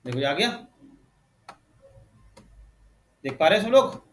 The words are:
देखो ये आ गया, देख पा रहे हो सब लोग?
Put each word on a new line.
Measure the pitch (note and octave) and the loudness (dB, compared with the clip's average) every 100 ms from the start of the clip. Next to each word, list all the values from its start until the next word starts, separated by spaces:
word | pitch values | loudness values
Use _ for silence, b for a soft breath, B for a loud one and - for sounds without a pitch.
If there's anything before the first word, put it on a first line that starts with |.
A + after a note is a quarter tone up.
| B2+ | -8
देखो | B2 | -4
ये | C#3 | -4
आ | |
गया, | D3+ A#3 - - _ - - _ _ _ _ - - _ _ - - - _ - - - - - _ _ _ _ _ C3+ | -2 -4 -4 -18 _ -20 -20 _ _ _ _ -20 -20 _ _ -20 -20 -20 _ -20 -20 -20 -20 -20 _ _ _ _ _ -12
देख | C3 | 0
पा | D#3+ | 2
रहे | G#3 | 2
हो | A3 | 4
सब | |
लोग? | C4 - - _ | 4 2 -8 _